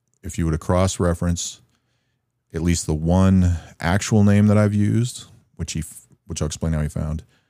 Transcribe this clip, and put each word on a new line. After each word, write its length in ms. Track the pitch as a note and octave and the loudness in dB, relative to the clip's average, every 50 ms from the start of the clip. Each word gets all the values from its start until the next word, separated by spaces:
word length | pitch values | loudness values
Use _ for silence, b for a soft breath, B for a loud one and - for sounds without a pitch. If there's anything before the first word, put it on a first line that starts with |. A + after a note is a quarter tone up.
| _ _ _ _ | _ _ _ _
if 160 | _ F2 - - | _ -12 -6 -2
you 80 | E2+ | -2
were 60 | D#2+ | -2
to 60 | D#2+ D#2 | -2 -2
cross-reference 1040 | - - F#2 F2+ F#2 F#2+ - - F#2+ F2 E2+ - - F2 F2 E2+ - - - - _ _ _ _ _ _ _ _ _ _ _ _ _ _ _ _ _ _ - | -2 0 0 2 2 0 0 0 0 0 0 0 -2 -2 -2 -2 -6 -10 -12 -16 _ _ _ _ _ _ _ _ _ _ _ _ _ _ _ _ _ _ -8
at 80 | D#2+ | -4
least 240 | D#2+ F2 E2+ E2 - | -2 0 0 0 -2
the 80 | - D#2 | -4 -4
one 640 | D2+ D#2+ E2 F2 F#2 F#2+ F#2+ F#2+ F#2+ F2+ F2+ F2 D#2+ B B - _ | -2 0 2 2 4 4 4 4 4 4 2 0 -2 B B -16 _
actual 440 | - E2+ F2 G2+ - - A#2 G#2+ G2+ | -4 -2 -2 -2 -2 0 2 4 4
name 240 | G#2 G2+ G#2 G#2 G#2 | 4 4 4 4 4
that 100 | G#2 G#2+ | 4 4
I've 160 | G#2+ G#2 G#2 | 2 2 2
used, 520 | G#2 G#2 G#2 A2 A2+ A#2+ B2 - - - - - _ _ _ _ - | 0 0 2 0 0 -2 -2 -6 -12 -18 -20 -20 _ _ _ _ -10
which 140 | E2+ - - | -10 -8 -6
he, 60 | D#2+ | -8
f-, 280 | D#2 - - - _ _ - _ _ | -8 -8 -12 -20 _ _ -20 _ _
which 160 | - E2 - | -14 -6 -6
I'll 60 | D#2+ D2+ | -6 -6
explain 260 | - - - E2 D#2+ | -4 -4 -4 -2 -2
how 80 | D2+ | -2
he 80 | D2+ C#2+ | -2 -4
found, 340 | - D#2+ D#2+ D#2 D2+ D#2+ - _ _ _ _ _ | -4 -4 -4 -4 -6 -8 -8 _ _ _ _ _